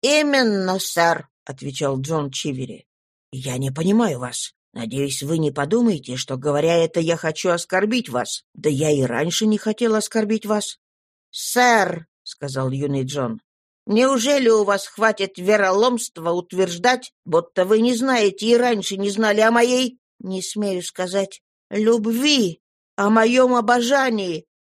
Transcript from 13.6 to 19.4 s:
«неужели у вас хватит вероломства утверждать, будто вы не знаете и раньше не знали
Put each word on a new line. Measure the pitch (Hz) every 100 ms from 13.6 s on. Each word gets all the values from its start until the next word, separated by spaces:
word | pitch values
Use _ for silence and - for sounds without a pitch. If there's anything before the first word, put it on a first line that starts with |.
| _ _ -
«неужели | 208 254 269 226 285 240
у | 220
вас | 202 196 -
хватит | - 220 214 196 -
вероломства | 180 214 190 190 240 240 - - 165
утверждать, | 175 175 180 185 175 208 254 - _ -
будто | 165 170 - 185
вы | 220
не | 233 240
знаете | 262 247 208 190 214
и | 233
раньше | 247 220 180 196
не | 202
знали | 202 220 208